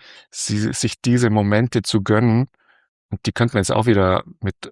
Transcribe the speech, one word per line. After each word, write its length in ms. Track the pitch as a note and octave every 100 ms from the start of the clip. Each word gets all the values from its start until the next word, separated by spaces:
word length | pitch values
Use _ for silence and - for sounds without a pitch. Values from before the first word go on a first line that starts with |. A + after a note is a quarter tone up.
| - - _
Sie, 420 | - - G#2 G#2+
sich 260 | - B2 -
diese 300 | A#2+ B2 A#2+
Momente 540 | G#2+ G2+ G#2 A#2+ A#2
zu 180 | - G#2+
gönnen, 460 | G2 G#2+ A#2+ A2+ C3+ _ _ _ _ _ _
und 120 | G2+ -
die 40 |
könnten 220 | - A#2+
wir 60 | G#2+
jetzt 120 | F#2+
auch 140 | - A2+
wieder 380 | G2+ F#2 F#2 - -
mit 140 | G2 - -